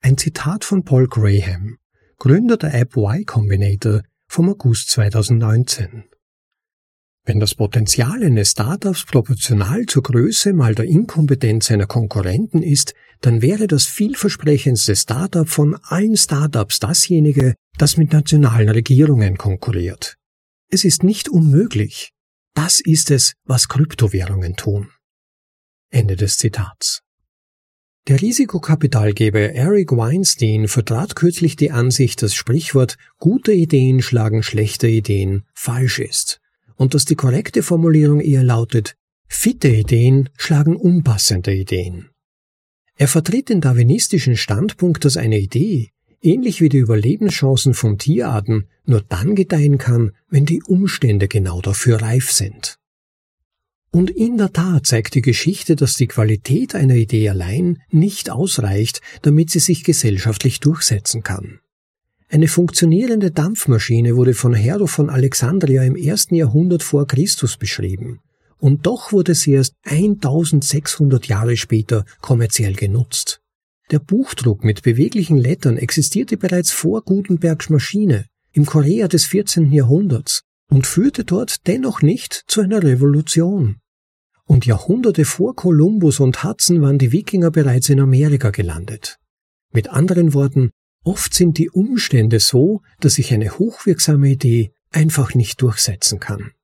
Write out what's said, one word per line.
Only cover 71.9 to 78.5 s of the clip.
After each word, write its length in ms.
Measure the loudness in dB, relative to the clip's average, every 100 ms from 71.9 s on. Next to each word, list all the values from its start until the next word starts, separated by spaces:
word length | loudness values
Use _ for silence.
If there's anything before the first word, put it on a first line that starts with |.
| -2 -4 _
kommerziell 540 | -2 0 0 -2 -2
genutzt. 640 | -2 -2 -2 -2 -6 -8 -12 _ _ _ _ _
Der 80 | -4
Buchdruck 640 | 0 -2 -2 -2 -2 0
mit 200 | 0 0
beweglichen 560 | 0 2 0 0 2 2
Lettern 400 | 2 0 0 0
existierte 580 | -2 -2 -2 -2 -2 -4
bereits 340 | -2 -2 -2
vor 320 | -4 -4 -4
Gutenbergs 680 | -2 -2 0 -2 0 -2 0
Maschine, 560 | 0 0 -2 0 0 -4 _ _